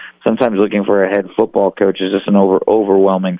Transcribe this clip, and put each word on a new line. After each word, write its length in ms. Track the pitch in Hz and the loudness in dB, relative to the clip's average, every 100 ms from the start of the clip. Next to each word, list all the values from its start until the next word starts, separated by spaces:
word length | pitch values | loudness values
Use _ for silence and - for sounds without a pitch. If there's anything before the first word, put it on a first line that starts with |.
| - _ | -20 _
sometimes 340 | 117 110 127 98 | -4 0 0 0
looking 260 | 104 107 | 0 0
for 200 | 101 101 | 0 0
a 60 | 95 | 2
head 180 | 101 95 - | 0 -4 -6
football 360 | 110 104 98 | -4 0 -2
coach 300 | - 98 90 | 0 -2 -2
is 100 | 95 | -2
just 160 | 98 - | -4 0
an 80 | 101 | 2
over-, 260 | 98 92 - | 2 2 2
overwhelming 720 | 107 101 95 98 95 95 90 | 0 2 2 2 0 -4 -6